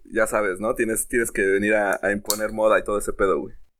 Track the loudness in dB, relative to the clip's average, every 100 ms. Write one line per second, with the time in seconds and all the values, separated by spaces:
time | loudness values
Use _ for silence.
0 | -6 0 0 0 0 -2 -2 0 0 -2
1 | -2 -2 -2 0 2 2 2 2 2 0
2 | 0 -2 -2 -2 -2 2 4 4 2 -4
3 | -2 0 0 0 -4 -12 -20